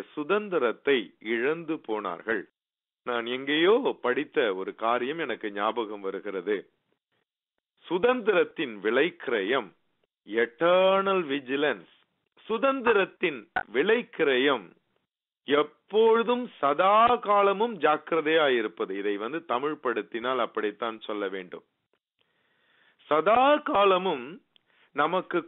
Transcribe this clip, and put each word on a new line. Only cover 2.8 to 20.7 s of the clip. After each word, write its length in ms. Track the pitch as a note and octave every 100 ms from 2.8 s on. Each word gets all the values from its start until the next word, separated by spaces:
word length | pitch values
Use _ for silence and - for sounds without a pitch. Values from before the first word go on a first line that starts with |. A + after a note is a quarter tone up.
| _ _ B2
நான் 180 | A#2+ A#2 B2+
எங்கேயோ 380 | C#3 D3+ F3 A#3 G3+ A2+ A#2+
படித்த 320 | C3 D3 D3+ A#2 F#2
ஒரு 120 | F#2+ F#2+
காரியம் 360 | A2 B2 B2 E3 C#3+
எனக்கு 220 | G#2+ A2 G2+
ஞாபகம் 480 | G#2 A2+ G#2+ G#2 G2
வருகிறது. 500 | F#2+ G2+ F#2+ F2 G2 - _ _ _ _ _ _ _ _ _ _ _ -
சுதந்திரத்தின் 920 | F3+ A#3+ B3+ G#3 F3+ D3+ - C#3 G#2+ G2
விலைக்கிரயம் 840 | A#2+ E3+ F3 - A2+ F#2+ C3+ G2 _ _ _ _ _ -
eternal 960 | G#2+ A#2 - E3+ F#3 F#3+ G3 G3 F#3+ D3+
vigilance. 580 | C#3+ B2 C#3 D3 G2+ D#2 _ _ _ _ _ -
சுதந்திரத்தின் 880 | A3 C4+ C4+ A#3 G#3 F3+ - F3+ C3 - - - A2+
விலைக்கிரயம் 920 | F#3 A#3+ - - D3+ B2+ C#3 B2+ E2+ _ _ _ _ _ _ _ -
எப்பொழுதும் 960 | C#3+ D3 _ - G#3 A3+ A3+ A#3 B3 A#3 -
சதா 380 | C#3 D3 F#3+ G#3 A#3+ A#3+ F#3+
காலமும் 460 | G3+ G3 G3 A#3+ G3
ஜாக்கிரதையா 600 | D3+ D3+ - E3 D3+ D#3+ D3 B2
இருப்பது. 320 | G#2+ - G2+ G2
இதை 140 | G2+ G2+
வந்து 160 | A2+ D#3+ D#3+
தமிழ் 240 | A#2+ C#3+ D3
படுத்தினால் 600 | B2+ A#2 F#2+ A#2 B2 C3 A2
அப்படித்தான் 520 | - G#2+